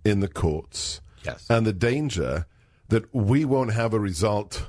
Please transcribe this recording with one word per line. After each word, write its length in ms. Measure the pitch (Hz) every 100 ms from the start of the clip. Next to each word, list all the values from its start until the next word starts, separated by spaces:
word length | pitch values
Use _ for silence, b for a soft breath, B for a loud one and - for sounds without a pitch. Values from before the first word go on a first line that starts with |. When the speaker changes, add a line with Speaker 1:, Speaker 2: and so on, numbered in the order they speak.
Speaker 1:
in 160 | 107 101
the 80 | 98
courts 720 | - 82 76 - - - - b b
Speaker 2:
Yes. 220 | - - -
Speaker 1:
and 160 | 117 110
the 80 |
danger 720 | 92 117 135 151 95 64 73 82 b b b -
that 240 | 113 - 131
we 300 | 101 135 151
won't 280 | 131 117
have 200 | 110 117
a 60 | 110
result 680 | 101 78 107 104 104 -